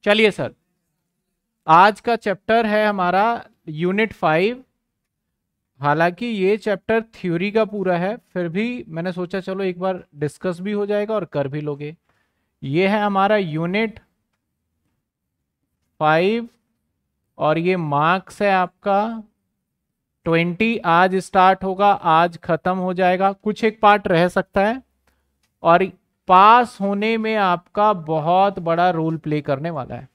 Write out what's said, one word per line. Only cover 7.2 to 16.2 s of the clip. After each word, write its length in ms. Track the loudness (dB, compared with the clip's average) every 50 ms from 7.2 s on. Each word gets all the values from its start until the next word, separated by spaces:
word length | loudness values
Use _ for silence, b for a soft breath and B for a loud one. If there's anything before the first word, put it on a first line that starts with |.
| -6 -4 -4 -2 -4 -2
का 120 | 0 -2 -2
पूरा 340 | -2 -4 -4 -2 -2 -2 0
है, 180 | -2 -4 -6
फिर 320 | -8 _ _ _ -6 -6 -4
भी 360 | -4 -4 -4 -4 -6 -10 -12 -12
मैंने 240 | -10 -8 -8 -8
सोचा 280 | -6 -8 -8 -6 -8 -8
चलो 240 | -6 -6 -6 -4 -4
एक 160 | -6 -6 -4
बार 240 | -4 -4 -4 -6 -10 _ _
डिस्कस 460 | -8 -8 -8 -6 -6 -6 -6 -6 -4
भी 120 | -6 -6
हो 140 | -4 -4 -2
जाएगा 280 | -2 -2 -4 -2 -2 -4
और 100 | -6 -6
कर 240 | -4 -4 -4 -4 -4
भी 120 | -6 -8
लोगे। 360 | -8 -8 -8 -8 -10 -14 -14 _ _ _ _ _ _ _ _ _ _ _ _ _
ये 260 | -8 -4 0 0 0 2
है 120 | 0 0
हमारा 360 | 0 0 0 0 2 2 2
यूनिट 640 | 0 0 -2 -4 -4 -4 -4 -2 -2 -4 -4 -6 -14 _ _ _ _ _ _ _ _ _ _ _ _ _ _ _ _ _ _ _ _ _ _ _ _ _ _ _ _ _ _ _ _ _ _ _ _ _ _ _ _
फ़ाइव 500 | 0 2 2 2